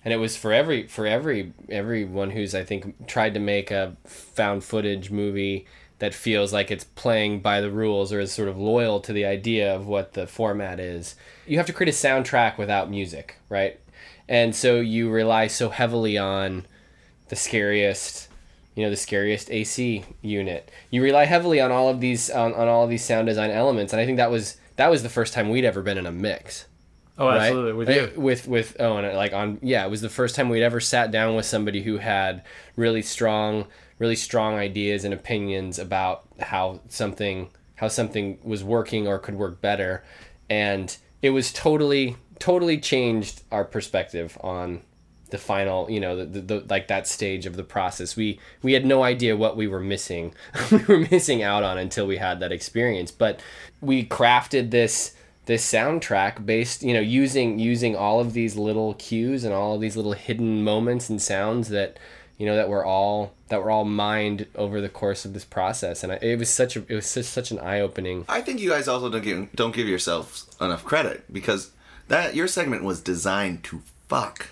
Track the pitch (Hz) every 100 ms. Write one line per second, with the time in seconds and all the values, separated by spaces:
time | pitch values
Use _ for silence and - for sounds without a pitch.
0 | 120 113 113 - 110 110 156 131 - -
1 | 107 113 156 117 90 - - 104 104 113
2 | 98 95 98 107 101 95 92 101 95 -
3 | - - 110 104 104 101 98 98 95 87
4 | - - - - 104 98 - 110 104 98
5 | 95 104 104 101 98 98 - - - _
6 | 104 - - 107 101 104 98 98 - -
7 | 127 110 107 104 101 101 101 101 110 101
8 | 98 104 101 - 101 95 104 117 117 104
9 | - 104 101 98 107 113 101 95 98 101
10 | 95 - 87 - 110 104 98 90 90 87
11 | 85 - - - - 151 170 160 180 143
12 | 143 135 127 127 113 - 104 101 95 101
13 | 92 76 73 - _ 101 98 - - -
14 | - - - 120 117 110 127 120 117 113
15 | 117 110 110 113 107 - 117 - 120 117
16 | 113 104 98 98 95 92 92 - _ _
17 | _ _ _ 104 - 113 101 104 101 98
18 | - - - - - - _ - 107 101
19 | - 101 104 104 - 110 107 - 123 107
20 | 95 - 104 101 95 85 - - - 123
21 | 131 143 147 175 175 156 131 127 131 127
22 | 127 120 - 131 113 110 117 117 117 117
23 | - 113 113 110 107 107 131 120 101 110
24 | 120 127 117 117 104 - - - 143 160
25 | 117 120 113 123 107 120 123 98 98 98
26 | 90 87 104 92 - - - _ _ _
27 | _ - 131 123 110 127 117 110 117 139
28 | 120 - 135 123 127 120 113 - 117 104
29 | 101 95 101 98 104 104 - 123 98 107
30 | 107 - 123 117 127 117 117 117 113 127
31 | 113 110 113 110 110 110 107 101 104 107
32 | 110 98 95 90 - - - - 117 113
33 | 107 - 113 107 107 107 101 - - _
34 | 117 113 - 117 107 107 101 98 101 101
35 | 101 98 - 110 101 98 92 87 92 95
36 | 92 92 - - - 95 92 92 - -
37 | 107 95 104 95 92 _ _ - 110 -
38 | 110 110 101 95 113 107 98 117 110 113
39 | 104 98 - 101 98 87 101 101 95 92
40 | - - - - - 107 104 98 92 -
41 | _ _ 135 135 123 - 165 151 147 139
42 | 131 120 _ - - 180 170 156 - 135
43 | 123 113 101 - - 110 101 110 - 95
44 | - 85 85 - 92 90 90 87 - _
45 | _ _ - 98 - 98 98 92 85 107
46 | 95 90 85 95 92 104 - 98 95 98
47 | - - 104 95 92 87 90 - 92 -
48 | 90 - 107 101 - - 131 131 131 135
49 | 127 123 117 107 110 110 107 95 95 98
50 | - 87 85 - - - - 214 - 190
51 | 160 180 175 123 101 104 98 92 92 -
52 | 101 92 95 90 90 87 - 117 120 98
53 | 85 - 110 - - - - _ 143 135
54 | 110 - 120 123 - 139 120 120 113 -
55 | - - - _ - 117 - 113 127 165
56 | - 101 98 - 104 113 120 - 135 120
57 | 107 127 135 135 120 107 113 120 120 101
58 | 104 113 120 117 113 104 104 107 110 101
59 | - 113 117 135 117 98 104 107 110 107
60 | 104 101 - 117 113 107 107 107 117 123
61 | 120 107 - 98 101 120 110 101 98 -
62 | - - - _ 104 107 98 101 95 95
63 | 101 104 101 _ - 107 101 107 104 104
64 | 104 107 104 101 107 - 104 104 101 -
65 | 101 98 98 98 - - 92 120 92 85
66 | 92 95 117 117 117 - 123 117 101 110
67 | - - 120 - 120 107 78 101 98 -
68 | 92 90 87 233 247 254 190 151 135 127
69 | 123 110 104 90 98 - 117 113 107 90
70 | - 85 80 - - - 90 85 - 151
71 | 143 - - 98 95 101 - _ - -
72 | - 156 170 147 180 180 151 113 95 87
73 | - 87 95 98 98 85 - 82 - -
74 | - 131 110 - -